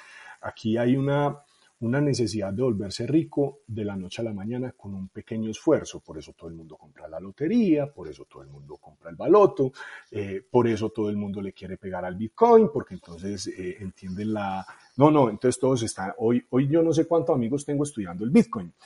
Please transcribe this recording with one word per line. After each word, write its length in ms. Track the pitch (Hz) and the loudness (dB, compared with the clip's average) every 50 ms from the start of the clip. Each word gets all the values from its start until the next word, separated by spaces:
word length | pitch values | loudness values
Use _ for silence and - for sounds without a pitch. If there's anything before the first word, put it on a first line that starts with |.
| - - - - - - - - | -18 -20 -20 -20 -20 -20 -18 -16
aquí 360 | - - - - - 113 110 | -14 -14 -10 -6 -2 0 0
hay 180 | 117 120 123 131 | 2 2 2 2
una, 420 | 135 135 143 143 143 143 143 139 - _ _ _ _ _ _ _ _ | 2 2 2 2 2 0 0 -2 -6 _ _ _ _ _ _ _ _
una 180 | 120 113 123 143 | -4 -2 0 2
necesidad 540 | 147 147 127 113 120 104 98 107 98 95 98 | 2 2 2 0 0 -2 -2 -4 -4 -4 -2
de 100 | 107 131 | -2 0
volverse 420 | 131 110 95 101 98 - - 117 | 0 0 -2 -4 -6 -6 -6 -2
rico 540 | 123 131 165 151 147 - 147 143 139 - - _ | 0 2 0 0 0 0 -2 -2 -2 -4 -8 _
de 160 | - 107 110 107 | -10 -6 -6 -4
la 140 | 104 98 | -4 -4
noche 240 | 95 92 90 - - | -6 -8 -8 -8 -6
a 40 | 117 | -6
la 80 | 113 104 | -6 -6
mañana 380 | 98 95 110 123 123 127 123 - | -6 -6 -6 -6 -6 -6 -8 -10
con 160 | _ - 101 98 | _ -12 -12 -10
un 160 | 98 95 95 | -10 -10 -12
pequeño 400 | - 107 - - 117 113 110 110 | -12 -14 -12 -8 -6 -6 -4 -6
esfuerzo. 480 | 107 - - - 147 107 - - - 87 | -6 -2 2 2 2 2 2 -4 -12 -14
Por 160 | - - - | -16 -16 -16
eso 160 | 156 - - - | -16 -16 -16 -18
todo 160 | _ - 82 | _ -18 -16
el 60 | 82 | -16
mundo 220 | 82 82 80 78 | -16 -18 -18 -20
compra 300 | - - 76 _ - 78 78 | -20 -20 -20 _ -20 -16 -14
la 100 | 80 82 | -12 -12
lotería, 720 | 90 98 98 - 139 165 220 247 220 190 156 147 139 143 | -12 -12 -8 -4 -2 2 2 4 4 4 4 2 2 -2
por 160 | - - 85 | -6 -10 -14
eso 180 | 78 73 - - - | -14 -14 -16 -18 -20
todo 120 | - 67 69 | -20 -20 -20
el 60 | 69 | -20
mundo 280 | 69 69 71 71 76 | -20 -20 -18 -18 -20
compra 320 | - - - - _ - 82 | -20 -20 -20 -20 _ -18 -16
el 80 | 85 | -10
baloto, 560 | 80 101 135 110 107 101 - - - 135 131 - - - - - - - _ | -4 2 6 6 8 8 6 4 2 -2 -2 -2 -8 -14 -16 -18 -18 -16 _
eh, 300 | - 104 101 98 95 95 - _ | -8 -6 -6 -6 -6 -8 -4 _
por 180 | - 123 117 117 | 4 4 4 4
eso 200 | 113 101 110 107 | 2 0 -2 -4
todo 200 | - - 107 104 | -4 -4 -4 -2
el 80 | 104 | -2
mundo 240 | 101 104 98 98 104 | -4 -4 -6 -6 -8
le 100 | 98 95 | -8 -10
quiere 240 | - - - 90 95 | -12 -12 -12 -12 -12
pegar 280 | - - 95 92 90 90 | -10 -10 -8 -8 -6 -6
al 100 | 90 90 | -6 -6
Bitcoin, 540 | 92 110 110 - - 233 240 233 226 220 - - | -6 -8 -8 -2 2 6 8 8 8 8 6 2
porque 200 | 131 - - 95 | -2 -4 -6 -8
entonces, 520 | 90 - - 85 85 92 98 101 95 - | -14 -14 -16 -14 -10 -8 -8 -8 -8 -8
eh, 300 | - - - 92 90 90 - | -8 -8 -8 -8 -8 -8 -8
entienden 540 | 101 92 - _ 98 92 92 95 104 110 107 | -10 -12 -12 _ -12 -10 -8 -6 -4 -4 -2
la, 320 | 104 101 98 95 95 92 - - - - _ _ | -2 -4 -4 -4 -6 -8 -10 -16 -20 -20 _ _
"No, 120 | - 135 151 | 4 6 6
no, 180 | 151 151 135 113 | 6 6 4 4
entonces 300 | 104 104 - 127 123 - | 2 0 0 0 0 2
todos 240 | - 131 135 123 113 | 2 0 2 0 -2
están... 300 | 107 - - 95 98 - | -4 -6 -6 -8 -8 -4
Hoy, 280 | - 113 113 120 123 - _ | -2 0 2 2 0 0 _
hoy 180 | - 127 143 139 | 0 0 2 4
yo 120 | 151 165 165 | 4 4 4
no 80 | 165 156 | 4 2
sé 120 | 160 156 | 2 2
cuántos 260 | - 170 165 - - 160 | 2 2 0 2 2 0
amigos 300 | 131 117 110 135 143 - | 0 0 0 -2 -4 -2
tengo 180 | - 147 143 147 | -2 -2 -2 -2
estudiando 400 | 147 - 110 98 87 87 90 107 | -2 -4 -6 -8 -6 -6 -6 0
el 40 | 120 | 4
Bitcoin, 420 | 151 233 - - - 107 90 85 - _ - | 4 4 4 4 0 -8 -10 -10 -14 _ -20